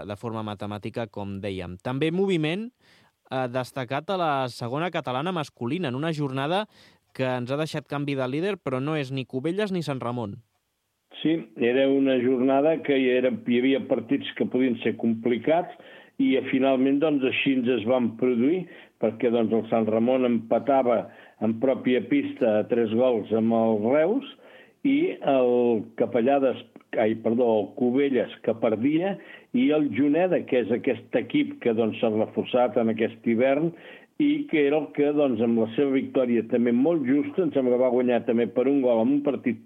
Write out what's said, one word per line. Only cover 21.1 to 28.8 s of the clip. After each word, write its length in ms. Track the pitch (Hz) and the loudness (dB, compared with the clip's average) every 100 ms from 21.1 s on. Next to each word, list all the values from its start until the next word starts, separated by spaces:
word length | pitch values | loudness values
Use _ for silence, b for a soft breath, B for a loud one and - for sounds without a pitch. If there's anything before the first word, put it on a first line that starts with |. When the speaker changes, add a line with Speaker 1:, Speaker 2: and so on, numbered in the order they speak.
| B B B 110 | B B B -4
Speaker 2:
en 140 | 113 | 0
pròpia 400 | 131 123 127 123 101 | 0 0 0 0 0
pista 460 | 143 95 - 120 107 | -2 -2 -2 2 2
a 80 | 104 | 0
tres 240 | 120 113 110 | 0 0 2
gols 320 | 127 117 - 113 | 2 0 0 0
amb 160 | 113 | 2
el 240 | 117 113 107 110 | 2 2 2 2
Reus 480 | 143 160 254 - - B B B B - | 2 2 0 -6 -14 B B B B 0
i 260 | 139 160 - - 135 | 2 0 -2 0 2
el 480 | 123 123 120 113 - - | 4 4 2 0 -2 -4
Capellades, 640 | 117 120 117 143 135 113 - - - 123 | -2 0 2 2 2 -2 -10 -20 -8 -2
ai, 160 | 110 113 | 0 0
perdó, 300 | 113 117 123 110 | 0 2 2 2
el 100 | 101 - | 0 -2
Cubelles, 560 | 123 127 143 123 - - | 0 2 2 0 -2 -4
que 160 | - 113 | -4 0
perdia, 560 | 120 107 | 0 0